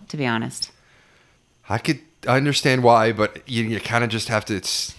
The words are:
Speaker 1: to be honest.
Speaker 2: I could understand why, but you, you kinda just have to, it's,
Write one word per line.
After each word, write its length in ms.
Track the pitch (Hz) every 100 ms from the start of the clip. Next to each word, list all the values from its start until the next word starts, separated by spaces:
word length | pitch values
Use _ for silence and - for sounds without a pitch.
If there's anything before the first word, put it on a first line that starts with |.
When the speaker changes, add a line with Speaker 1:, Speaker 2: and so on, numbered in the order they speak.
| -
Speaker 1:
to 80 | 151
be 100 | 127
honest. 460 | 113 123 - - - _ _ _ _ _ _ _ _ -
Speaker 2:
I 80 | 110
could 200 | - 139 - _ -
understand 560 | 131 143 139 143 127
why, 260 | 120 117 113
but 300 | 107 104 - -
you, 160 | 117
you 160 | 110 104
kinda 260 | - 117 117
just 220 | 107 -
have 160 | 110 107
to, 80 | 98
it's, 380 | - - -